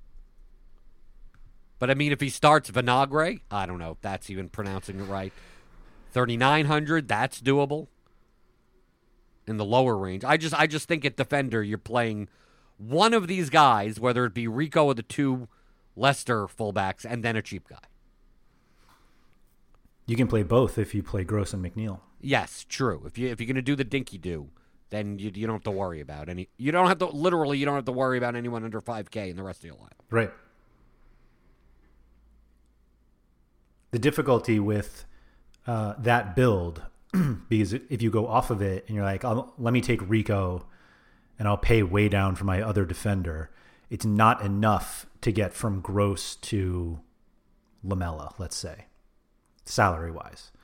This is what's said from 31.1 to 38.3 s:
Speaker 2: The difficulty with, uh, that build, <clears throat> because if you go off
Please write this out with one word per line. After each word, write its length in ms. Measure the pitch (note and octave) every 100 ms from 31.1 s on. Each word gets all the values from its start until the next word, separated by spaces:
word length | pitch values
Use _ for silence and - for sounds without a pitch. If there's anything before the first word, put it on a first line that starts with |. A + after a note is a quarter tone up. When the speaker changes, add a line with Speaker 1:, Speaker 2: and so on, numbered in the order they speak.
| _ _ _ _ _ _ _ _ _ _ _ _ _ _ _ _ _ _ _ _ _ _ _ _ _ _ _ _
Speaker 2:
The 80 | A#2+
difficulty 600 | C#3 C#3+ C#3 A#2+ - G#2+
with, 460 | G2+ G#2 - - - - - _ _ _ -
uh, 300 | A2+ G#2 G#2+
that 360 | A2 A#2+ G2 F2+
build, 480 | B2+ G2 E2+ E2 - - -
<clears throat> 360 | F#3 D3+ G#2+ -
because 240 | A2 F#2+
if 280 | B2 - A#2
you 80 | A2+
go 180 | A2+
off 220 | A#2